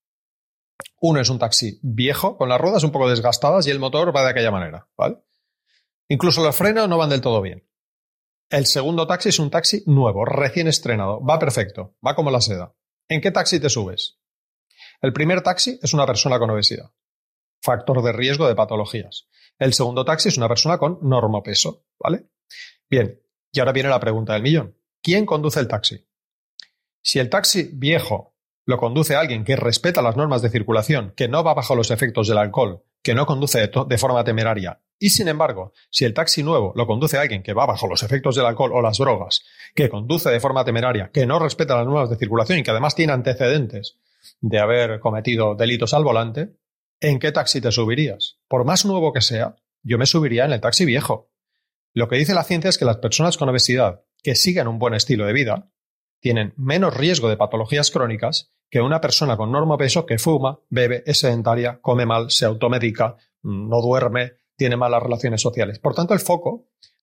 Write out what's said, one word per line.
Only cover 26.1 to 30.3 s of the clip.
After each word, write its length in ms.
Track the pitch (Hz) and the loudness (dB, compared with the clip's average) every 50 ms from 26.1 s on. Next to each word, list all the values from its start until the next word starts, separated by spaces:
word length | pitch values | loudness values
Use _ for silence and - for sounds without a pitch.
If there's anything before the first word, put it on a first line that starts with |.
| _ _ _ _ _ _ _ _ _ - - - _ _ _ _ _ _ | _ _ _ _ _ _ _ _ _ -20 -20 -20 _ _ _ _ _ _
Si 180 | - - - 139 | -6 -2 0 0
el 100 | 127 120 | 0 0
taxi 400 | - 196 202 - - 196 151 - - | 0 0 2 2 0 0 -2 -4 -6
viejo 640 | 135 127 143 165 156 - - 110 95 - _ _ _ _ _ _ _ _ | -4 -2 0 0 0 0 -2 -4 -6 -6 _ _ _ _ _ _ _ _
lo 120 | - 127 120 | -2 0 0
conduce 380 | 123 117 120 151 160 - 147 | 0 0 0 2 2 2 2
alguien 280 | 143 165 143 120 110 107 | 0 0 0 -2 -4 -2
que 120 | 131 135 | 0 0
respeta 460 | 120 113 120 113 - - 175 180 160 | 0 2 0 0 0 0 0 2 2
las 160 | 127 117 113 135 | 2 2 2 0
normas 240 | 151 151 | 0 0